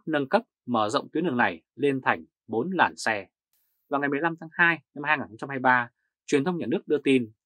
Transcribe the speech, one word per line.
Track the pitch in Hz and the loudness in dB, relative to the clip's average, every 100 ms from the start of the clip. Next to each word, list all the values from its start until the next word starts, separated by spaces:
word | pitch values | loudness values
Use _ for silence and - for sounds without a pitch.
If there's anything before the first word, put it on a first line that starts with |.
| - | -4
nâng | 151 135 | -4 0
cấp, | 214 - _ - | 0 -2 _ -4
mở | 117 107 | 0 0
rộng | 135 - | -2 -2
tuyến | 151 175 | -4 -2
đường | 123 | 0
này | 107 82 _ 117 | 0 -2 _ -4
lên | 143 135 | -2 0
thành | 131 92 80 _ - | -2 -2 -6 _ -6
bốn | 107 160 | -4 -2
làn | 175 104 - | 0 0 0
xe. | 120 104 95 _ _ _ _ _ _ | -4 -4 -6 _ _ _ _ _ _
Vào | 139 | -2
ngày | 143 | 0
mười | 143 | 0
lăm | 165 165 | -2 -4
tháng | 165 | -6
hai | - 170 165 - | 0 2 0 -6
năm | 139 | -8
hai | 147 147 | -2 -2
nghìn | 98 | -4
không | 110 | -10
trăm | 139 | -10
hai | 135 | -2
mươi | |
ba, | 127 127 120 _ _ _ - | 2 2 0 _ _ _ 0
truyền | 143 | 0
thông | 156 175 | 2 -2
nhà | 107 | -2
nước | 165 - | -4 0
đưa | 147 | 0
tin, | 139 131 110 - | 4 2 2 -10